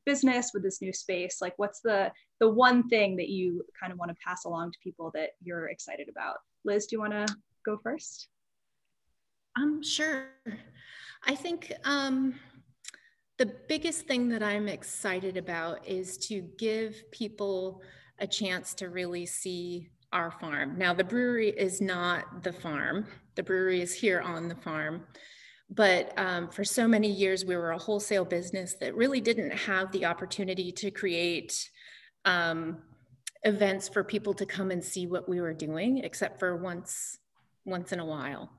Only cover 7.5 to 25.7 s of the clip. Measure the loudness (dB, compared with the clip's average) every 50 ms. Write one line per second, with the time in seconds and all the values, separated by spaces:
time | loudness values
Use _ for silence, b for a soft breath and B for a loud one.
7.5 | _ _ -6 -4 -4 -4 -4 -4 -6 -6 -8 -10 -14 -14 -16 -18 _ _ _ _
8.5 | _ _ _ _ _ _ _ _ _ _ _ _ _ _ _ _ _ _ _ _
9.5 | -2 0 2 2 2 0 -2 -2 -2 0 0 0 0 -2 -4 -8 -14 _ -12 -12
10.5 | -12 -12 B B B B B B B B B B B B B -2 -2 -2 -2 -4
11.5 | -6 -6 -6 -8 -10 -4 -2 0 2 2 2 2 2 2 2 0 0 B B B
12.5 | B B B _ _ _ -18 -18 b b b b b b b b _ 0 0 0
13.5 | 0 -6 -4 -2 -2 0 0 -2 -4 -4 -2 -2 0 2 2 2 0 0 0 0
14.5 | 0 0 -2 -2 -4 -6 -8 -10 -10 -6 -4 -2 -2 -2 -2 -4 -4 -4 -4 -4
15.5 | -4 -4 -4 -4 -6 -6 -6 -6 -4 -4 -4 -6 -8 -8 -8 -6 -6 -6 -6 -8
16.5 | -8 -4 -2 0 0 0 -2 -4 -6 -10 -18 -16 -10 -8 -8 -6 -6 -4 -2 -2
17.5 | 0 -2 -2 -4 -8 -10 B B B B B B B B -6 -4 -2 -2 -2 0
18.5 | -2 -2 -4 -6 -10 -8 -8 -6 -4 -4 -4 -4 -4 -4 -6 -6 -6 -6 -6 -4
19.5 | -4 -4 -4 -6 -6 -8 -8 -12 _ _ _ -4 -2 -2 -2 -2 -4 -8 -6 -4
20.5 | -2 -2 -2 -2 0 2 2 4 4 4 2 2 2 2 2 2 4 4 4 2
21.5 | 2 2 2 0 2 0 0 0 0 2 2 2 0 0 -2 -6 -8 -6 -6 -6
22.5 | -6 -6 -6 -4 -4 -2 -2 0 0 -2 -4 B B B B _ -6 -4 -2 2
23.5 | 2 4 4 4 4 2 2 0 -2 2 2 4 4 4 2 -2 -4 -4 -4 -6
24.5 | -6 -8 -8 -6 -4 -4 -2 -4 -4 -6 -8 -12 B B B B B B B B
25.5 | B B B B